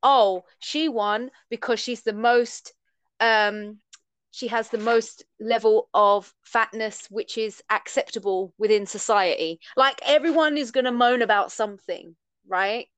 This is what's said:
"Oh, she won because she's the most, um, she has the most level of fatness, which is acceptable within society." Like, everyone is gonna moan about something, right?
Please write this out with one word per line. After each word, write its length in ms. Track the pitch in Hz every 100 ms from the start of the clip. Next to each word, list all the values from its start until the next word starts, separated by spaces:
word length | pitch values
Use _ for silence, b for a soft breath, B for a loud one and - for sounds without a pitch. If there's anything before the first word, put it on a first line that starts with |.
"Oh, 420 | 240 277 202 185 b b
she 280 | - 302 320
won 420 | 233 208 214 247 b b
because 300 | 220 - 240
she's 220 | - 240
the 100 | -
most, 640 | 208 233 240 240 - - _ _ _ _ _
um, 580 | 226 220 208 208 208 214 _ - _ _ _
she 160 | - 240
has 200 | 226 220
the 100 | 226
most 460 | 220 233 226 - - _
level 480 | 214 226 220 220 -
of 380 | - 208 202 190 _
fatness, 640 | _ 233 - 220 220 - -
which 280 | 202 - -
is 240 | 220 - _
acceptable 840 | 214 - - - 226 196 185 190 _
within 280 | 214 214 196
society." 720 | 208 - 208 185 - 160 165 B -
Like, 220 | 262 254
everyone 560 | - 302 311 311 311 302
is 120 | 254
gonna 200 | 262 254
moan 300 | 240 240 247
about 280 | 220 208 202
something, 600 | - 214 202 - - - 165 _ _ _
right? 420 | 185 196 226 -